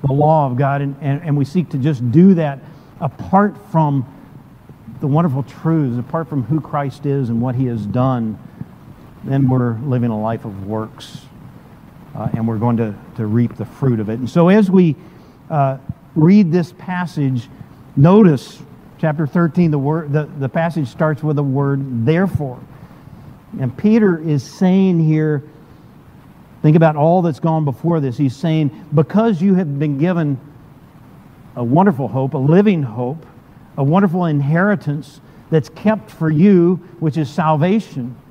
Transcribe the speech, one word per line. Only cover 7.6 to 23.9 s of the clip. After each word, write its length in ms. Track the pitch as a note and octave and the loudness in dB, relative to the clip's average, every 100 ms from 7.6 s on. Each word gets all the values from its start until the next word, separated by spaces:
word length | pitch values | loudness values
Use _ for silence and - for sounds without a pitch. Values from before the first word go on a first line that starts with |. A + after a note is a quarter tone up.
| C3 | -4
has 200 | A#2 G2+ | -4 -4
done, 520 | A2 C3 B2 A2+ G#2 - - - - - - - - | -2 0 0 -4 -8 -16 -18 -18 -18 -20 -20 -20 -16
then 260 | - C3+ C3+ | -4 0 2
we're 300 | C3 A#2+ A2+ | 2 0 -4
living 320 | C#3 B2 A#2+ | -4 -2 -2
a 80 | A2 | -4
life 260 | A2 A2+ A#2 | -4 -6 -8
of 220 | G2 G2 | -12 -8
works, 540 | A2 A2 - - - - - - - - - - - - - | -8 -8 -12 -20 -20 -20 -20 -20 -20 -20 -20 -20 -20 -18 -10
uh, 120 | A2 | -8
and 140 | A#2 A2+ | -4 -4
we're 100 | A2 | -2
going 200 | A#2+ A#2 | 0 0
to, 160 | A2+ G2+ - - | -2 -6 -16 -8
to 100 | G#2+ | -2
reap 300 | A2+ A#2 - | 0 0 -4
the 100 | G#2+ | -12
fruit 340 | - C#3 A#2 | -4 -2 0
of 100 | G#2 | -2
it. 100 | A2+ | -6
And 100 | B2 | -4
so 200 | F3 E3+ | 2 4
as 200 | G3+ G3 | 4 4
we, 260 | F#3+ F3 C3+ - - - - - | 4 4 0 -10 -20 -20 -20 -8
uh, 280 | D#3+ C3+ C3+ - - - - | -2 -2 -4 -12 -14 -8 0
read 360 | D#3 G#3 F#3 | 4 6 4
this 220 | F3 E3+ - | 2 -2 -8
passage, 720 | - F3+ F3 - C#3 C3 - - - - - - | -10 -6 -6 -4 -2 -4 -8 -18 -20 -20 -10 4
notice 680 | D3+ G3+ G3+ C3+ - - - - - - | 6 8 6 4 -4 -20 -20 -20 -20 -6
chapter 280 | D#3+ D3+ D3+ | -4 -2 -2
thirteen, 460 | F3+ E3+ D#3 E3+ | 0 0 2 0
the 80 | D3 | 2
word, 320 | C#3 D#3+ D3+ | -2 -4 -2
the, 180 | C#3+ D3 D3+ | -4 -4 -6
the 100 | C3+ | -6
passage 380 | - E3 E3+ C3+ | -2 -2 -4 -6
starts 360 | - D#3 D3+ | -2 -2 0
with 120 | D3+ D3 | -2 -2
the 80 | |
word 640 | C#3+ C3+ C#3 C#3 C#3 A#2+ A#2 | -2 0 0 -2 -4 -2 0
"therefore." 540 | D#3+ F#3+ - C#3+ A#2+ - - - - - - - - - - | 2 0 -2 -8 -12 -20 -20 -20 -20 -20 -20 -20 -20 -18 -8
And 160 | B2+ - | -8 -2
Peter 440 | G#3 | 2